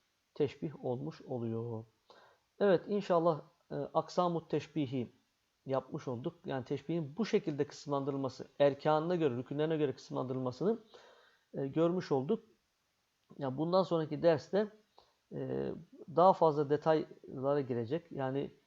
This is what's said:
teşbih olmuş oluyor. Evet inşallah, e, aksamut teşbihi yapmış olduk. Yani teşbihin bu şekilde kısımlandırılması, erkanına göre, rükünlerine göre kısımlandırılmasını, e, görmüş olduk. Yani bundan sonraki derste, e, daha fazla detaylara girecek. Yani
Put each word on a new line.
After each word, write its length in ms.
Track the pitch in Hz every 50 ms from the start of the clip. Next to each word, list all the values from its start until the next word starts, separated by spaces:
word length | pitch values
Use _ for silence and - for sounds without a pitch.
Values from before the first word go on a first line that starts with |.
| _ _ _ _ _ _ _
teşbih 500 | - 151 135 - - - 165 135 - -
olmuş 380 | 131 123 123 139 156 160 - -
oluyor. 640 | - 135 123 117 113 113 113 113 120 117 110 113 - _ _ _ - - - - - _ _ _ _ _ -
Evet 220 | 196 202 185 160 - -
inşallah, 520 | 202 208 196 - 185 170 160 175 160 147 - - _ _ _ -
e, 40 | 151
aksamut 760 | 147 139 - - 165 156 - - - 180 175 170 160 156 -
teşbihi 680 | - 151 139 - - 160 147 127 131 135 117 107 - _ _ _ _ _ _ _ _ _ _
yapmış 420 | 135 131 135 131 - - 151 - 147
olduk. 280 | 127 113 131 165 - - -
Yani 200 | - 139 131 120
teşbihin 520 | - 147 135 - - 165 170 160 135 147
bu 100 | 175 226
şekilde 400 | - - 202 196 - 151 139 147
kısımlandırılması, 840 | 139 - - - 147 143 139 139 139 139 139 135 131 123 - - - _ -
erkanına 580 | 143 143 139 - - 156 151 156 156 170 180
göre, 200 | 175 160 143 120
rükünlerine 400 | 120 127 - 139 143 151 160 165
göre 180 | 156 151 135 123
kısımlandırılmasını, 840 | - - - 147 139 135 123 131 131 131 127 123 - 156 196 226 233 - - - - - - - _ _ _ _ _ _ _ -
e, 120 | - 139
görmüş 460 | 139 135 156 160 170 175 185 - - 156
olduk. 320 | 135 127 151 226 220 - _ _ _ _ _ _ _ _ _ _ _ _ _ _ _ _ _ - -
Yani 200 | 147 131 127 135
bundan 240 | 156 170 175 190 185
sonraki 400 | 185 170 165 160 151 151 143 147
derste, 500 | 170 165 143 - - - 190 220 208 - - _ _ _ - - _ _ _ _ _ -
e, 380 | 139 135 131 131 131 139 131 - - 160 - - 277 - - 147
daha 160 | 139 170 190 185
fazla 380 | 185 - 160 147 147 151 135
detaylara 880 | 147 147 - 160 160 156 - - - - - - - 139 131 139 143 147
girecek. 520 | 139 123 127 117 117 110 139 170 - - -
Yani 380 | 139 139 131 131 139 143 - - _ _